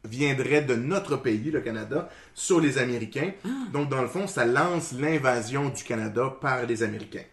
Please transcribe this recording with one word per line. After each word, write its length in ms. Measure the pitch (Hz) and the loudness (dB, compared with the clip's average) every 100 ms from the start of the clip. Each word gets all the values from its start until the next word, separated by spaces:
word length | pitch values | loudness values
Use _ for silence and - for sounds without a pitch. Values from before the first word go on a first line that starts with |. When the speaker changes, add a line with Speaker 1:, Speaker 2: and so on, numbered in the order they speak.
Speaker 1:
viendrait 560 | 107 120 143 131 123 147 | -8 0 2 2 4 4
de 140 | 139 | 4
notre 420 | 117 131 196 190 139 | 0 2 0 0 0
pays, 340 | 127 107 143 | 2 0 0
le 100 | 151 | -2
Canada, 480 | 110 110 107 147 180 - - | -2 -6 -2 -4 -4 -14 -20
sur 260 | - - 170 | -8 2 4
les 160 | 147 131 | 4 2
Américains. 540 | 123 120 110 135 170 190 196 | 0 0 -4 -2 -4 -4 -6
Speaker 2:
Ah. 20 | 269 233 | -6 -4
Speaker 1:
Donc, 160 | 143 143 | -2 0
dans 140 | 135 | 0
le 60 | 123 | 0
fond, 180 | - 160 | -2 -4
ça 180 | - | 2
lance 480 | 117 131 175 170 - | 4 4 2 0 -4
l'invasion 800 | 127 151 156 131 123 110 139 143 | -2 0 2 2 2 0 0 0
du 120 | 135 | -4
Canada 480 | - 113 110 107 131 131 | -4 -2 0 0 -2 -2
par 240 | 143 131 120 | -2 0 0
les 160 | 110 | 0
Américains. 420 | 110 104 - - - | 0 -2 -10 -14 -16